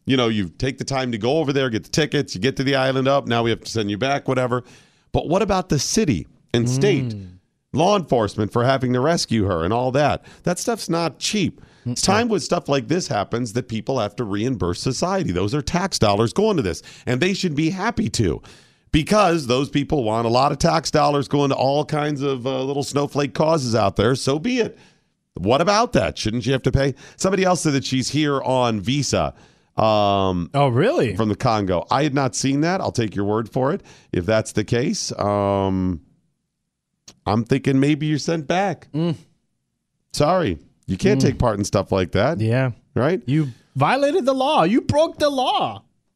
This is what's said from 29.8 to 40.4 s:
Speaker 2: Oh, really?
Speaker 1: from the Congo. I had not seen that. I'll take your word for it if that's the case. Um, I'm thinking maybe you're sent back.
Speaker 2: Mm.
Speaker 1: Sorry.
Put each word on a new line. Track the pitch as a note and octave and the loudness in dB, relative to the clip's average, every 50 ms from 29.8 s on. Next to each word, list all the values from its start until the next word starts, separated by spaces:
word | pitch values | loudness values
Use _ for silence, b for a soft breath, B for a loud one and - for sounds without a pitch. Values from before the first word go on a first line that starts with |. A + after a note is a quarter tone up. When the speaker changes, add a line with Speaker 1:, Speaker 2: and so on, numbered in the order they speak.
| A2 A2+ A2 G#2 G#2 G2+ G2+ G2 F#2+ F#2+ F#2 F2+ E2+ - - | 2 4 4 4 4 4 4 2 2 2 0 -2 -4 -2 0
Speaker 2:
Oh, | C#3 C#3+ C3+ | 0 2 2
really? | A#2 B2 E3 A#3 E4 D#4+ D#3+ A#2 G2 | 2 2 2 2 2 0 0 -2 0
Speaker 1:
from | F#2 A2+ G#2+ | -2 0 0
the | G2+ | 0
Congo. | - - B2 A2+ G#2+ G2+ F#2 F#2 E2 E2 - | 0 0 0 2 2 2 2 0 0 0 0
I | - B2+ | 0 0
had | D3 D#3 C3 | 0 0 0
not | C#3+ C#3 B2+ - | 0 -2 -2 -2
seen | - - C3+ C3+ C#3+ | -2 -2 -2 0 0
that. | D3+ E3+ F#3 F#3+ | 0 0 -2 -2
I'll | - G2+ F#2 | -2 -4 -2
take | - A#2 G#2+ F2 | -2 -4 -2 -2
your | F#2 G2+ | -4 -2
word | G2+ G#2 A2 A#2 A2+ | 0 0 -2 -2 -4
for | - C3 B2+ C3+ E3+ | -4 -2 -2 0 -2
it | G3 B B B B B B | -4 B B B B B B
if | - - F2 | -4 -4 0
that's | F#2+ A2 A2 A2 - - | 2 2 0 0 0 -4
the | - G#2+ | -4 -2
case. | - A#2+ A#2 B2+ - A3 - - - - - | 0 0 0 0 -2 -2 -4 -6 -8 -6 -4
Um, | - G2+ G2+ G2+ G2+ G2+ G2+ G2 G2 F#2+ F#2+ F#2+ F#2 F#2 F2+ D2+ - _ _ _ _ _ _ _ _ _ _ _ _ _ _ _ _ _ _ _ _ - - _ _ F#2+ | -2 0 0 0 0 2 2 2 2 0 0 0 0 -2 -2 -4 -8 _ _ _ _ _ _ _ _ _ _ _ _ _ _ _ _ _ _ _ _ -20 -20 _ _ -2
I'm | G2+ A2+ A#2 | 0 0 0
thinking | - C#3+ C3+ C3+ D3 C3+ C3+ | 0 0 0 0 0 2 2
maybe | C3+ C#3+ D3+ C#3+ D3+ D3+ | 2 2 2 0 0 -2
you're | D#3 C#3+ | -2 -2
sent | - - E3 E3 D3 - | -2 -4 -4 -4 -2 -2
back. | E3+ F3+ G3+ G3 D#3 - - - - | -2 0 0 -2 -4 -6 -10 -10 -6
Speaker 2:
Mm. | D3 E3 F3 D#3+ - - _ _ _ _ _ _ _ _ _ _ _ _ _ _ _ _ _ - | -4 -2 -2 -4 -6 -10 _ _ _ _ _ _ _ _ _ _ _ _ _ _ _ _ _ -2
Speaker 1:
Sorry. | - D3 D3+ F3+ F#3+ | 0 2 2 4 2